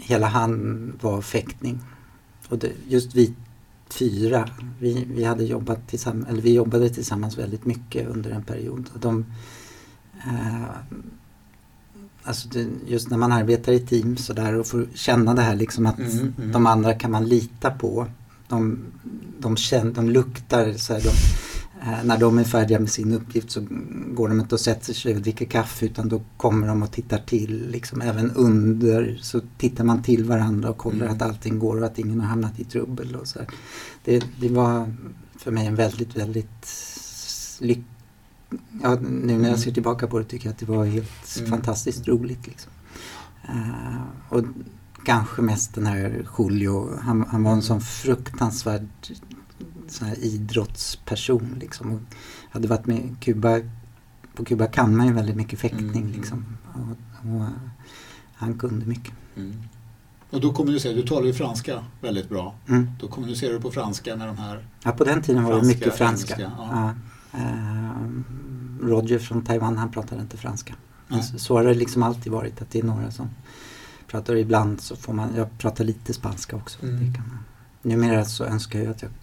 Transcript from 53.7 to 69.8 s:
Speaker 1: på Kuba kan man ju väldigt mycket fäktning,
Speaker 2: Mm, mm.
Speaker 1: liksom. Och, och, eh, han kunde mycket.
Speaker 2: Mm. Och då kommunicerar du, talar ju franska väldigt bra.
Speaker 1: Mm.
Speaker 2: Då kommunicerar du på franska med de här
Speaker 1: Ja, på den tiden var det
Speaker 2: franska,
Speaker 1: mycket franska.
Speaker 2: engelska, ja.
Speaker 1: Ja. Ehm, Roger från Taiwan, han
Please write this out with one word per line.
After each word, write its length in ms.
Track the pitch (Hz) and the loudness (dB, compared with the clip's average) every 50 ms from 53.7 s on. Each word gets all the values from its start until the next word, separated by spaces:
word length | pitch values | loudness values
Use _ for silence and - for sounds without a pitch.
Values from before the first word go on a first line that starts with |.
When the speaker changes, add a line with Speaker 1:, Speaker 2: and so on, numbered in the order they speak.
| - - - - - - - - - - - - - | -10 -14 -18 -20 -20 -20 -20 -20 -20 -20 -20 -16 -12
Speaker 1:
på 100 | - 117 | -10 -2
Kuba 220 | - 120 110 107 | 0 2 2 2
kan 280 | 107 - 143 123 107 110 | 2 4 4 4 6 6
man 100 | 117 123 | 6 6
ju 60 | 127 117 | 6 4
väldigt 220 | 113 107 107 107 | 4 2 0 -2
mycket 240 | 110 107 - - - | -2 -4 -4 -4 -4
fäktning, 280 | - 113 113 110 107 107 | -2 -2 -2 -2 -4 -4
Speaker 2:
Mm, 80 | 107 113 | -2 -2
mm. 100 | 107 107 | -4 -4
Speaker 1:
liksom. 340 | 104 104 104 107 117 110 110 110 110 - - - - | -4 -6 -6 -6 -8 -8 -8 -10 -12 -14 -16 -12 -12
Och, 560 | 127 120 113 110 - - - - - 113 113 113 | -10 -8 -8 -10 -12 -14 -20 -18 -10 -6 -4 -2
och, 60 | 110 | -2
eh, 60 | 107 107 117 123 131 123 - - - - - - - - - - - - - | -2 -4 -6 -8 -12 -14 -16 -18 -20 -20 -20 -20 -20 -20 -20 -20 -20 -20 -12
han 220 | - 113 117 117 117 | -8 -6 -6 -4 -4
kunde 260 | 123 120 110 117 110 | -4 -4 -4 -4 -4
mycket. 280 | 113 123 123 - - - - - - - | -4 -6 -6 -8 -12 -16 -18 -20 -18 -14
Speaker 2:
Mm. 180 | 101 98 98 107 113 113 - - - - - - - - - - - - - | -12 -10 -10 -10 -12 -14 -16 -18 -20 -20 -20 -20 -20 -20 -20 -20 -20 -12 -6
Och 120 | 143 135 | -2 0
då 120 | 135 147 143 | 0 2 2
kommunicerar 400 | - 151 143 147 143 143 120 113 | 2 2 2 2 0 0 0 0
du, 60 | 120 | 0
talar 260 | 123 - 156 139 127 | 0 2 2 2 2
ju 60 | 127 123 | 2 2
franska 500 | - 147 120 110 - - 151 127 117 113 - - - | 0 -2 -4 -4 -6 -6 -6 -8 -8 -10 -14 -14 -8
väldigt 280 | 131 120 101 95 90 - | -6 -4 -4 -4 -4 -4
bra. 260 | 104 92 90 95 101 - - | -6 -6 -6 -6 -10 -12 -2
Speaker 1:
Mm. 220 | - 123 123 123 123 - - | 2 2 2 2 0 -4 -8
Speaker 2:
Då 80 | - | -10
kommunicerar 460 | 104 - 131 123 120 117 117 135 123 117 | -10 -8 -8 -8 -6 -4 -4 -2 -2 -2
du 80 | 117 | -2
på 100 | 117 123 | -4 -4
franska 440 | 123 139 113 107 101 - - 117 113 | -4 -4 -4 -4 -6 -6 -6 -8 -8
med 120 | 113 113 | -6 -6
de 100 | 110 104 | -8 -8
här 280 | 107 107 104 104 113 - - - - - | -8 -8 -8 -10 -10 -12 -16 -20 -4 -4
Speaker 1:
Ja, 80 | 120 | -2
på 120 | 117 - 147 | 2 4 4
den 180 | 139 151 160 | 4 4 4
tiden 220 | 151 135 127 123 117 | 4 4 4 6 6
var 80 | 113 | 6
det 60 | 113 110 | 6 8
Speaker 2:
franska, 180 | 120 127 120 | 8 8 6
Speaker 1:
mycket 200 | - 113 110 - | 6 4 0 2
franska. 380 | - 120 117 113 98 - - 110 | 4 4 4 4 2 -2 -4 -6
Speaker 2:
engelska, 200 | 107 95 98 - - 113 | -6 -6 -8 -8 -10 -6
ja. 300 | 113 123 113 110 110 113 - - - - - - - - | -4 -2 0 0 0 -2 -4 -10 -16 -18 -20 -20 -10 -6
Speaker 1:
Ja. 60 | 123 | -4
Ehm, 840 | 120 120 117 113 110 107 107 110 110 113 - 117 113 117 123 123 120 120 123 127 127 131 131 123 127 123 123 135 | -4 -2 -2 -4 -4 -4 -4 -4 -4 -4 -4 -6 -6 -6 -6 -8 -8 -8 -10 -12 -12 -12 -10 -10 -10 -10 -8 -4
Roger 380 | - 117 113 113 113 113 120 113 | 2 2 4 4 4 4 2 0
från 240 | 113 - 113 117 117 | 0 -2 -2 -2 0
Taiwan, 320 | 120 117 113 113 113 113 | 0 0 0 2 0 0
han 140 | 110 | 0